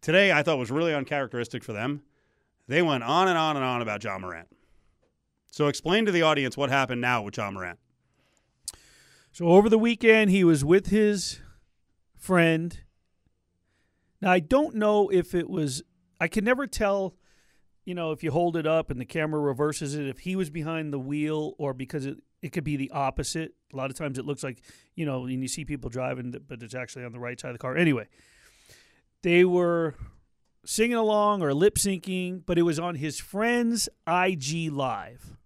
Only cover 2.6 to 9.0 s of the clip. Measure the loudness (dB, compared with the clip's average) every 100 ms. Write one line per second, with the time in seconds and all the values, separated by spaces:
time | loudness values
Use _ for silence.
2.6 | _ 0 2 0 0 2 4 2 2 0
3.6 | -2 -2 -4 -6 -6 -8 -8 -12 -16 _
4.6 | _ _ _ _ _ _ _ _ _ -2
5.6 | -2 -2 0 0 2 2 2 2 0 -2
6.6 | 0 0 0 -2 0 -2 -2 -8 -8 -8
7.6 | -10 -12 _ _ _ _ _ _ _ _
8.6 | -18 -18 _ _